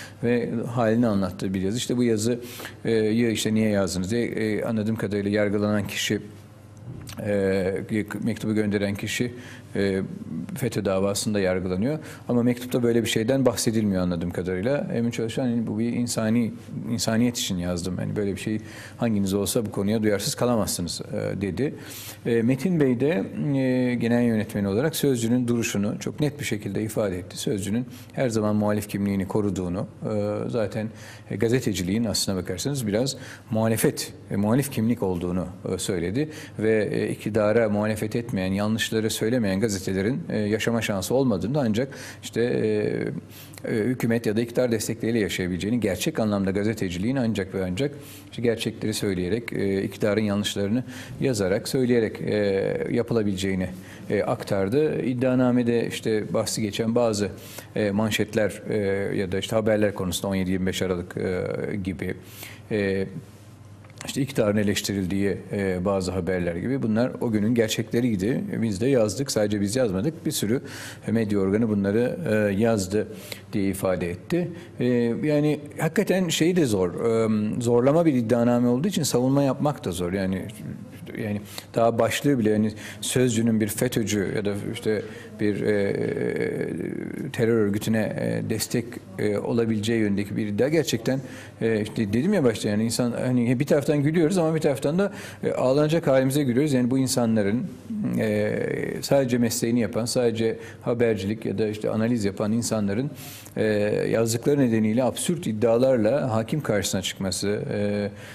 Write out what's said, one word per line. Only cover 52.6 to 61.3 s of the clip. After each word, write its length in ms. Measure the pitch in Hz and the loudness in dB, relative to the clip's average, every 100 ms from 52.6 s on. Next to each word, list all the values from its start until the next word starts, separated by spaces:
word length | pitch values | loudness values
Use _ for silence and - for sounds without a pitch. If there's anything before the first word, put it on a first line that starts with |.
| 101 98 - | 0 -2 -2
yapılabileceğini, 800 | 120 113 117 104 92 98 95 92 - - - - | -2 0 0 0 -2 -2 -2 -4 -8 -16 -12 -2
e, 120 | 104 | 0
aktardı. 800 | 92 123 - 98 98 135 151 151 | 0 -2 -2 0 2 2 2 0
İddianamede 840 | 120 127 131 127 127 123 117 117 - | -2 0 2 4 4 4 4 2 0
işte 480 | - 113 107 98 | -2 0 0 0
bahsi 280 | 104 104 - | -2 -2 -2
geçen 320 | 107 101 113 | -2 -2 0
bazı, 340 | 120 120 104 98 - - - - - | 2 2 2 -2 -6 -16 -16 -8 -2
e, 140 | 104 | 0
manşetler, 720 | 98 110 107 104 110 101 - - | 2 0 0 0 0 0 -2 -4
e, 80 | 110 98 98 98 101 | -2 0 -2 -2 -2
ya 160 | 92 | -2
da 60 | 95 | -4
işte 180 | - 113 | -2 0
haberler 380 | 110 107 104 | 2 4 2
konusunda 340 | 95 92 90 98 | 0 -4 -2 -2
on 60 | |
yedi 160 | 95 92 | 0 0
yirmi 160 | 95 92 | 0 0
beş 160 | 92 | 0
Aralık, 340 | 92 87 87 113 | -2 -2 -4 -4
e, 600 | 98 | -2